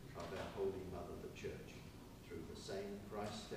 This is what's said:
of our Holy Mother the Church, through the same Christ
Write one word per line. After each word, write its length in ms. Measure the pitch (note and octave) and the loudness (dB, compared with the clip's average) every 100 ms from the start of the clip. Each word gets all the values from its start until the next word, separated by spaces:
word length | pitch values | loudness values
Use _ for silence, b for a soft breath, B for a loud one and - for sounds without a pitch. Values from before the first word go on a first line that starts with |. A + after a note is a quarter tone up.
| - | -6
of 160 | - - | -2 0
our 200 | - - | 2 2
Holy 320 | G2+ F#2+ F#2 E2+ | 6 6 6 2
Mother 240 | G2+ F2+ E2 - | 0 0 -2 -2
the 80 | |
Church, 480 | - - - - - - - - - - | 0 0 0 -4 -6 -6 -8 -8 -8 -4
through 160 | - - | -4 -2
the 80 | - | -4
same 400 | - G2 G2+ G2+ - | 0 2 2 -2 0
Christ 400 | G#2 G#2 - - | 2 2 0 0